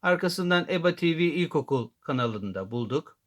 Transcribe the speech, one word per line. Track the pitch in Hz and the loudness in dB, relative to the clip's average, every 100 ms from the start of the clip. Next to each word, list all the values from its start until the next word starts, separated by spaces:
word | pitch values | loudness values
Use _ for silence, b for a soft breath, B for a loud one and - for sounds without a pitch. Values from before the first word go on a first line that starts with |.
Arkasından | 180 180 185 180 180 180 - | 4 2 2 -2 2 2 2
eba | 180 175 | 2 2
T | 175 170 160 | 2 0 2
V | |
ilkokul | 170 160 170 156 127 135 113 _ | 2 2 0 -2 0 -2 -2 _
kanalını | - 131 120 107 98 | -4 -2 0 -2 -6
da | 95 98 | -6 -6
bulduk. | 120 113 131 - _ | -6 -2 -4 -6 _